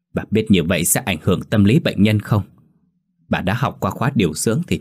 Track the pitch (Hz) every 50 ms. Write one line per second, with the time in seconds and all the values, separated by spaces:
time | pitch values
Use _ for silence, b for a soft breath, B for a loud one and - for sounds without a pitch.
0 | _ _ - - - - - 107 110 - 101 87 78 82 95 78 87 - - -
1 | - - 90 80 - - 92 82 - - - 107 101 101 113 120 - 104 - -
2 | 98 107 107 104 - - 117 101 92 - - _ _ _ _ _ _ _ _ _
3 | _ _ _ _ _ _ - 80 - 92 101 117 127 98 - - - 95 90 -
4 | 113 135 139 123 98 80 76 - - 120 110 147 175 - - -